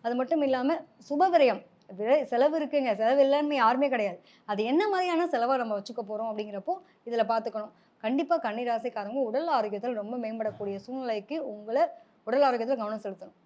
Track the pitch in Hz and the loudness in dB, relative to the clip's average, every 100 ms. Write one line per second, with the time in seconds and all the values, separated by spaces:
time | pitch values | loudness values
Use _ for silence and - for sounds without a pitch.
0 | 233 247 254 320 285 254 262 330 - _ | -2 -2 0 2 2 2 2 -2 -4 _
1 | - 285 370 339 262 196 - _ - 190 | -6 2 4 6 6 4 -6 _ -20 -6
2 | 214 294 269 240 285 320 294 294 262 208 | 2 2 2 2 2 2 0 0 0 0
3 | 220 277 269 285 294 285 226 254 277 247 | 2 4 6 4 2 4 4 4 2 0
4 | 202 175 _ _ - 208 220 294 427 381 | -2 -4 _ _ -6 -2 2 2 2 2
5 | 359 330 349 262 233 262 226 208 202 240 | 0 0 0 0 2 0 0 -4 -6 -10
6 | 202 214 226 214 214 202 196 370 - _ | -8 -6 -6 -6 -6 -8 -6 -6 -8 _
7 | - 233 220 226 226 214 214 _ _ _ | -6 -2 0 0 -2 -8 -10 _ _ _
8 | 220 269 302 330 233 214 247 233 226 220 | -2 -2 2 0 0 -4 -2 -2 -4 -6
9 | 202 262 247 240 339 277 214 202 233 226 | -6 -2 0 0 0 0 0 -4 -6 -6
10 | 208 247 226 226 214 208 208 196 208 262 | -6 -6 -6 -6 -6 -6 -8 -8 -10 -8
11 | 254 214 202 311 262 208 208 240 330 - | -4 -4 -4 -6 -6 -10 -4 0 0 -2
12 | - _ - 254 277 240 226 262 208 214 | -20 _ -2 2 4 2 -2 -2 -2 -6
13 | 208 190 190 _ | -8 -10 -16 _